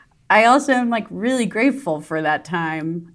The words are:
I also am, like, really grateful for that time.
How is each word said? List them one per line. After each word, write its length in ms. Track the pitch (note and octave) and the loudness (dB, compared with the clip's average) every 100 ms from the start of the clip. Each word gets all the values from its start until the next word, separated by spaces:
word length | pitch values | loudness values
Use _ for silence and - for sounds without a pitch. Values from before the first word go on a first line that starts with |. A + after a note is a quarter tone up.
| _ _ - | _ _ 0
I 160 | G#3 | 4
also 280 | A#3 C4+ C#4+ | 6 4 4
am, 160 | B3 A#3+ | 0 0
like, 160 | A#3 - | -4 -6
really 380 | F3+ A3 C4 G#3 | -6 -2 0 -2
grateful 560 | G#3+ C4 C4+ - D3+ | 0 0 0 -4 -6
for 180 | D#3 D#3+ | -4 -4
that 240 | D#3 D3+ | 0 -2
time. 720 | - E3+ E3 D#3+ D#3+ E3+ E3+ | -2 -4 -4 -4 -6 -8 -12